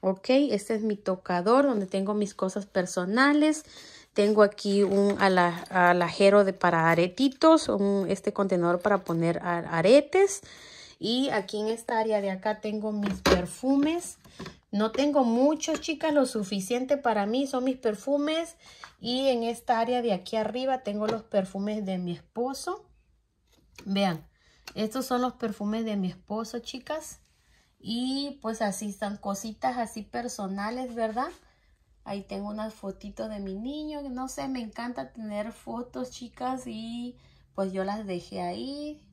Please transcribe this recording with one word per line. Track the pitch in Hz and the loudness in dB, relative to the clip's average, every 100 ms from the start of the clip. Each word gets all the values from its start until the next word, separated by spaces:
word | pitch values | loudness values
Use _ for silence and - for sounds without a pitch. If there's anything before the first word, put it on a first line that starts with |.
| 190 | 0
Ok, | 190 - | -2 2
este | 262 285 202 - | 4 4 0 -2
es | 220 | -2
mi | 220 208 | -2 -2
tocador | - 185 - 180 180 247 | -2 -4 -2 -2 4 4
donde | 285 220 190 | 4 2 -2
tengo | 190 196 | -2 0
mis | 208 202 | 0 -2
cosas | - 190 208 196 | -2 -4 -4 -4
personales. | 190 180 - 180 226 277 294 302 302 - - - - _ | -2 -2 -2 0 4 4 6 4 2 -6 -20 -20 -20 _
Tengo | - 202 214 | 0 4 6
aquí | 208 202 208 196 | 6 4 0 2
un | 196 196 202 196 | 4 4 2 4
ala-, | 196 185 175 175 - | 4 4 2 0 -4
alajero | 185 175 180 170 170 196 208 | 4 4 6 2 6 8 8
de, | 196 | 6
para | 190 180 170 165 | 2 2 4 4
aretitos, | 165 175 170 269 262 320 320 - | 4 2 2 0 6 6 8 4
un, | 208 202 202 175 | 0 2 2 0
este | 196 - | 0 -2
contenedor | 202 196 180 170 175 | 0 0 2 2 2
para | 208 196 | 2 0
poner | 185 165 165 170 | 2 0 2 0
a-, | 175 170 - 165 | -2 -4 -2 2
aretes. | 175 269 285 370 392 - - - - - - - | 8 8 8 4 4 2 -12 -20 -20 -20 -20 -8
Y | 196 247 269 | -4 -2 0
aquí | 208 190 208 | -2 -4 -4
en | 214 | -4
esta | 226 - 233 | -4 -2 -2
área | 220 214 | 0 0
de | 196 | 0
acá | 190 214 214 | -4 -4 -4
tengo | 214 214 214 | -4 -4 -4
mis | 208 202 190 | -4 -4 -2
perfumes. | - 185 175 - 262 277 294 339 - - - - - - _ | 4 4 2 -4 0 2 2 0 -6 -16 -20 -18 -18 -18 _
No | 208 220 | 0 0
tengo | 247 285 285 | 2 2 4
muchos, | 240 233 277 311 - 302 | 4 4 4 2 -2 -4
chicas, | - 294 320 | -4 -2 2
lo | 294 254 | 2 2
suficiente | 226 196 202 190 240 262 277 | 0 -4 -6 -2 -4 0 0
para | 254 214 | 2 0
mí | 202 247 277 | 0 0 0
son | 254 | -2
mis | 262 254 | -2 0
perfumes. | 226 208 - 285 294 320 330 - - - - _ | -2 -4 0 0 2 -2 -4 -12 -20 -20 -20 _
Y | 220 247 269 | -4 0 2
en | 240 | 2
esta | 233 233 - 226 | -2 -4 0 0
área | 233 247 | 2 0
de | 233 | 0
aquí | 185 - 226 | -2 -2 -4
arriba | 214 233 262 254 | -2 -2 -2 -2
tengo | 208 208 214 | -4 -4 -2
los | 226 | -4
perfumes | - 208 190 196 202 214 190 | 0 0 0 -6 -4 -4 -4
de | 185 | -4
mi | 180 | -4
esposo. | 170 _ - 247 262 - 403 - _ _ _ _ _ _ _ _ - - | -6 _ -6 -4 -4 -8 -8 -10 _ _ _ _ _ _ _ _ -16 -4
Vean, | 196 196 160 - _ _ _ - | 0 0 0 -10 _ _ _ -14
estos | - 214 262 262 | -6 -4 -2 -2
son | 247 | 0
los | 247 | -2
perfumes | 247 233 202 208 220 226 | -2 -6 -4 -4 -4 -2
de | 202 | -2
mi | 185 | -4
esposo, | 175 _ 208 226 240 | -6 _ -6 -6 -8
chicas. | 240 262 - 311 302 - _ _ _ _ _ _ - | -10 -14 -8 -8 -8 -18 _ _ _ _ _ _ -6
Y | 233 254 269 285 - | -4 -2 -2 -6 -6
pues | 220 220 | -8 -2
así | 214 190 214 | -2 -2 -8
están | 196 202 202 | -6 -8 -6
cositas | 202 196 226 214 - 247 | -6 -6 -6 -4 -4 -2
así | 220 - | -6 -8
personales, | 208 240 240 - 190 196 208 247 254 | -8 -8 -6 -6 -6 -4 -4 -6 -8
¿verdad? | 233 220 220 294 359 _ _ _ _ _ _ | -4 -2 -2 -6 -8 _ _ _ _ _ _
Ahí | - 202 | -10 -10
tengo | 196 196 202 | -8 -8 -8
unas | 214 220 | -8 -8
fotitos | 214 196 190 208 196 220 | -8 -12 -10 -14 -10 -8
de | 208 | -8
mi | 196 190 | -8 -8
niño. | 240 302 302 302 277 | -8 -8 -8 -8 -8
No | 247 262 | -8 -8
sé, | 277 277 | -8 -6
me | 254 | -6
encanta | 220 - 240 247 254 | -8 -8 -8 -8 -12
tener | - 214 208 220 | -12 -8 -6 -8
fotos, | 220 - 233 247 254 247 | -10 -12 -10 -10 -10 -10
chicas. | - 240 - 247 262 | -12 -18 -8 -6 -6
Y | 254 220 226 233 240 240 _ _ _ | -8 -10 -10 -10 -10 -14 _ _ _
pues | - 196 | -6 -4
yo | 190 | -4
las | 190 208 202 | -4 -6 -6
dejé | 180 - 196 | -8 -8 -8
ahí. | 175 196 254 285 294 302 _ | -6 -6 -8 -8 -10 -12 _